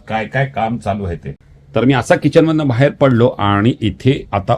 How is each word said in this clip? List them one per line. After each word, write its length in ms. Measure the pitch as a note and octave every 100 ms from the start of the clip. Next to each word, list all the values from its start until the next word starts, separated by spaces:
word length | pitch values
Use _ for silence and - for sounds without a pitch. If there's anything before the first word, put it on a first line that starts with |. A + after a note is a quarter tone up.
| -
काय 180 | - G#2+
काय 200 | C3 C3+
काम 320 | - A2 A#2
चालू 260 | G#2 G2+
आहे 120 | F#2+ E2+
ते. 200 | - - _ - _ A2
तर 100 | A#2+
मी 80 |
असा 220 | C3 - D#3
किचनमधनं 520 | D3 D#3+ D#3 D#3 C#3+
बाहेर 240 | A#2 C#3+
पडलो 360 | - C#3 A#2 B2
आणि 460 | - G2+ G2+ A2+ -
इथे 460 | G#2+ F#2 B2 C#3+ -
आता 240 | G2+ F#2+